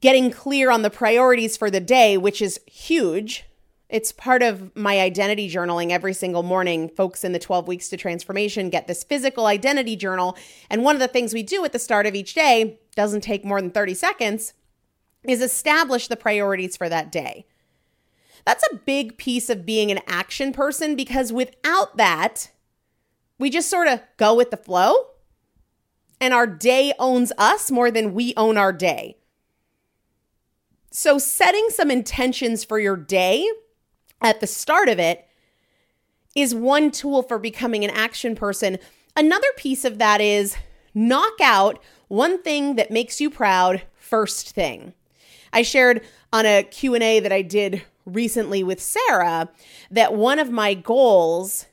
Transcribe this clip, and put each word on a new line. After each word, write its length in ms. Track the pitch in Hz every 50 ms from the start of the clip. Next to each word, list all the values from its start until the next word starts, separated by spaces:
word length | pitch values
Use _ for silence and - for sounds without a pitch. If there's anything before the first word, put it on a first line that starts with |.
getting 300 | - 262 269 262 254 247
clear 400 | 247 - - 277 277 277 269 254
on 100 | 247 226
the 100 | 220 208
priorities 640 | 208 - 240 214 226 240 254 254 254 240 226 220 220 -
for 120 | - 208
the 100 | 196 190
day, 360 | 180 175 247 262 240 214 202
which 240 | 190 175 202 202 -
is 180 | 220 196 180 - _
huge. 800 | - _ - - - 320 330 247 180 156 190 208 214 247 - - - _ _ _ _ _ _ _ _
It's 200 | - 220 220 -
part 320 | - - - 247 254 247 247
of 320 | 233 214 185 190 190 _
my 240 | - 208 202 202 196
identity 520 | 190 185 180 180 202 196 208 208 208 190
journaling 420 | 160 180 175 175 175 170 170 170 175
every 220 | 175 180 190 190
single 280 | 185 - 180 180 175 170
morning. 460 | 175 180 185 185 175 170 165 160 160
Folks 340 | - - 190 185 180 - -
in 100 | 190 180
the 60 | 170
twelve 300 | 175 - 190 180 170 180
Weeks 220 | 180 175 - -
to 80 | - 180
Transformation 720 | - 185 170 170 - _ 196 196 208 208 202 214 190 180
get 180 | 165 170 - -
this 160 | 175 175 -
physical 400 | _ 294 285 247 269 262 247 226
identity 520 | 214 208 202 180 269 285 285 262 226 220
journal. 380 | 185 190 196 185 185 180 180 180 - - - - - - _
And 120 | - 220 240
one 140 | 285 302
of 40 | 285
the 80 | 262 247
things 260 | 254 254 240 220 220
we 100 | 226 214
do 200 | 196 349 392 359
at 80 | 294 -
the 60 | 240
start 280 | - - 240 208 208
of 100 | 214 190
each 160 | 202 196 - -
day, 480 | 320 311 294 247 226 220 220 220 _ _ _ _
doesn't 240 | - 214 208 202 208
take 240 | 196 214 220 196 -
more 160 | 202 202 202
than 100 | 196 180
thirty 240 | 180 214 208 190 185
seconds, 600 | 185 - 349 403 - 240 214 202 220 220 - _ _ _ _ _ _ _ _ _ _ _ _ _ _ _
is 180 | 254 262 233
establish 680 | 247 247 - - - 311 294 311 330 262 262 240 240 -
the 80 | 233
priorities 600 | 226 - 233 214 208 202 202 196 185 185 180 180
for 120 | - 185 170
that 240 | 165 165 156 156 -
day. 340 | 170 143 127 - - - _ _ _ _ _ _ _ _ _ _ _ _ _ _ _ _ _ _ _ _
That's 200 | - - - - 622 -
a 20 |
big 440 | 214 _ - 269 277 277 220 - _
piece 300 | - 269 240 247 - -
of 160 | 240 196 175
being 280 | 170 220 214 214 208 196
an 80 | 196 - -
action 440 | 185 175 190 - - - 277 277 262
person 440 | - 285 285 285 - 330 302 302
because 360 | 262 269 262 247 269 262 226 226
without 640 | 240 254 247 _ _ _ 294 330 381 339 - -
that, 540 | 208 220 190 170 156 170 226 - - - - _ _ _ _ _ _ _ _ _ _ _ _ _ _ _ _ _ _
we 120 | 247 285
just 200 | 247 339 330 -
sort 160 | - 359 349
of 140 | 311 254 233 - _ _
go 180 | _ 220 214 214
with 160 | 233 247 247
the 60 | 233
flow 540 | - _ - 185 180 185 214 311 508 508 - - _ _ _ _ _ _ _ _ _ _ _ _ _ _ _ _ _ _ _ _ _
and 140 | - 254 262
our 140 | 240 247 226
day 440 | 185 156 202 240 247 262 269 285 269 -
owns 320 | 247 262 254 247 247 233 - -
us 320 | 208 220 381 415 - -
more 180 | 277 240 247 240 226
than 220 | 226 220 214 180
we 200 | 202 240 240 -
own 220 | - 214 220 220 214
our 140 | 202 190 185
day. 440 | 160 180 180 147 113 107 110 - _ _ _ _ _ _ _ _ _ _ _ _ _ _ _ _ _ _ _ _ _ _ _ _ _ _ _ _ _ _ _ _ _ _ _
So 280 | - - - 302 285 285
setting 500 | 269 - - - 381 339 381 415 427 453
some 200 | 415 - 339 294
intentions 720 | 269 254 226 - - - 262 254 247 - 269 233 226 214 -
for 160 | - 220 220
your 160 | 214 196 196
day 520 | 185 156 - 196 185 180 185 185 254 339 427 453 440 _ _ _ _ _ _ _ _ _ _ _ _
at 200 | - 226 214 220
the 60 | -
start 420 | 196 - - - - 302 349 415 277
of 100 | 226 175
it 280 | 175 165 175 - - _ _ _ _ _ _ _ _ _ _ _ _ _ _ _ _ _ _ _ _ _ _
is 200 | 285 285 254 240
one 360 | 226 226 254 277 294 302 294
tool 320 | - - - 285 277 269 247
for 160 | 254 240 220
becoming 460 | 190 226 220 - 240 247 233 214 208
an 60 | 202
action 440 | - 208 220 226 - - - 240 233
person. 440 | - - 202 196 - - 202 185 185 - - _ _ _ _ _
Another 320 | - 302 311 349 403 494 554 523
piece 280 | - - 285 262 254 -
of 140 | 254 220 208
that 220 | 233 214 208 208
is 360 | 214 208 208 208 202 196 - - - - - _ _ _ _
knock 480 | 208 220 233 254 277 359 440 440 -
out 400 | - 269 226 196 196 208 - - _ _ _ _ _ _
one 340 | 196 202 262 330 370 359 359
thing 320 | 330 302 294 285 285 277
that 160 | 233 214 -
makes 300 | 208 220 240 226 - -
you 100 | 294 302
proud 520 | 285 - 247 208 190 185 180 185 185 190 - - _
first 540 | _ _ - - 220 214 190 - - - -
thing. 440 | - - 180 147 120 - - - - _ _ _ _ _ _ _ - - - _ -
I 60 | 220 240
shared 400 | 233 - 277 254 247 247 233 - - _ _ _ _ -
on 140 | 220 220
a 160 | 214 208 202 196
Q 320 | - - - - 269 247
and 100 | 233 233
A 160 | 220 220 220
that 120 | 190 202 196
I 100 | 196 190
did 400 | 175 175 208 208 196 185 190 - _ _ _ _
recently 560 | - 180 214 240 226 - 240 220 156 196 196 190
with 180 | 180 190 185
Sarah 680 | - - - 415 508 - 277 196 180 175 165 165 165 165 _ _ _ - - - - _
that 240 | 185 214 226 - -
one 240 | 214 214 247 277 302
of 120 | 311 254
my 220 | 233 226 214 208 202
goals 960 | 185 165 - 226 254 277 240 208 185 170 165 165 170 185 190 - - - _